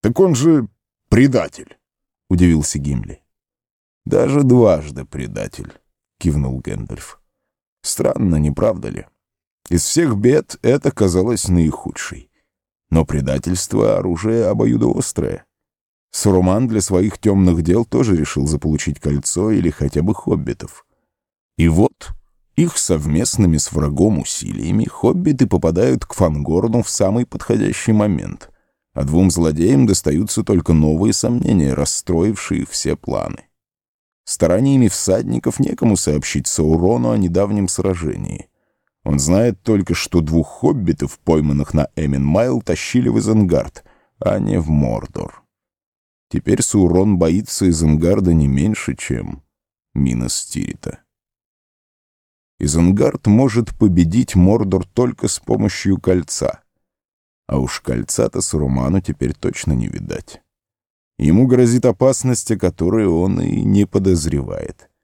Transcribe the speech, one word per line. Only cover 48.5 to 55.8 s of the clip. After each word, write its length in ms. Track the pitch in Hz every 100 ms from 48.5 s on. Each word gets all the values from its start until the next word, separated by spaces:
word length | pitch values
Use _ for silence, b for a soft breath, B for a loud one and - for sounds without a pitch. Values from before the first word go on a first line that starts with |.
| 67 92 107 - 64
чем 460 | - 62 50 71 _ _ _ _ _ -
Минас 500 | 67 60 60 - -
Тирита. 540 | - - - - - _ _ _ _ _ _ _ _ _ _ _ _ _ _ _ _
Изенгард 680 | 73 78 87 101 - - 110
может 500 | 104 135 113 113 -
победить 600 | 107 87 82 147 - 95
Мордор 500 | 90 113 101 92 87
только 420 | - 123 - 110
с 120 | -
помощью 600 | - 110 107 -